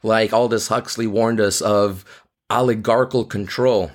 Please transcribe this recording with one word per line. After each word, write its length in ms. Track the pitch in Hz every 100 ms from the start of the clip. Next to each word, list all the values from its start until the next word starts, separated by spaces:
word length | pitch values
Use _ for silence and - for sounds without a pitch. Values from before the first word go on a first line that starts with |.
like 320 | 113 110 110
Aldous 340 | 110 120 113 -
Huxley 380 | 113 123 - 113
warned 340 | 101 113 113
us 220 | 104 92
of 420 | 95 104 101 92 - - _ _ _
oligarchical 760 | 110 127 110 107 117 127 131
control. 680 | 110 101 98 - 127 110 87